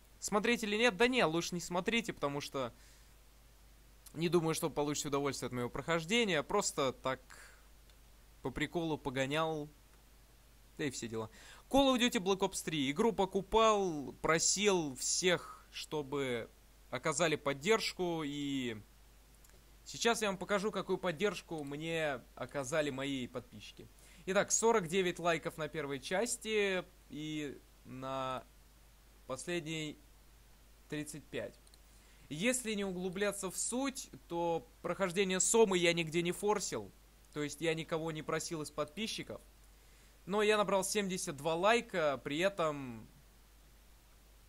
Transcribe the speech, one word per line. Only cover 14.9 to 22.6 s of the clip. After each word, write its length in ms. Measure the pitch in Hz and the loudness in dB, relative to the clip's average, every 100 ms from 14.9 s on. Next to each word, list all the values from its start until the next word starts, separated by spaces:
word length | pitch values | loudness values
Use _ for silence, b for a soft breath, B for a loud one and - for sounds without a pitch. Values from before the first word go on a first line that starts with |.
| 127 | -4
всех, 680 | - - 180 170 - - - | -2 2 4 2 0 -14 -14
чтобы 760 | - - 156 139 143 135 120 104 - - - - | -12 -6 -6 -4 -2 0 -2 -4 -12 -20 -20 -10
оказали 440 | 123 160 156 170 147 | -4 -2 2 2 2
поддержку, 880 | - 139 156 220 - - 180 165 | 0 0 2 2 2 -2 -2 -2
и 540 | 151 143 143 135 123 110 104 - - - - - - - - - | -4 -4 -2 -2 -2 -4 -10 -20 -20 -20 -20 -20 -20 -20 -20 -20
сейчас 380 | - 135 233 226 | -16 -2 2 2
я 60 | 214 | 0
вам 100 | 190 | -2
покажу, 340 | 180 202 208 | 0 0 0
какую 280 | 202 175 185 | -2 -2 0
поддержку 640 | 185 151 208 180 - 165 | 0 0 0 -2 -6 -8
мне 580 | 143 143 160 165 156 131 - - | -6 -6 -2 0 0 -2 -8 -10
оказали 560 | 127 147 | -6 -6